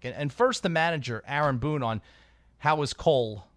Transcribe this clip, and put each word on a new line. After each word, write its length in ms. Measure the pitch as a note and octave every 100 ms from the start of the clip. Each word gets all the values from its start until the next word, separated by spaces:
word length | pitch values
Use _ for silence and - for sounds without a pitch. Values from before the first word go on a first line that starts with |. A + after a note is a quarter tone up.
And, 100 | B2
and 180 | G#2+ D3
first, 300 | - B3+ -
the 80 | F#3+
manager, 520 | D#3+ E3+ D#3+ A#2+ A2 -
Aaron 320 | D3 D3 B2+
Boone, 240 | D3 D3+
on 180 | A#2 A2 - - _ _ _ _
how 200 | D3 D3+
was 180 | C#3
Cole 500 | - E3+ C3+ A2+ G#2 -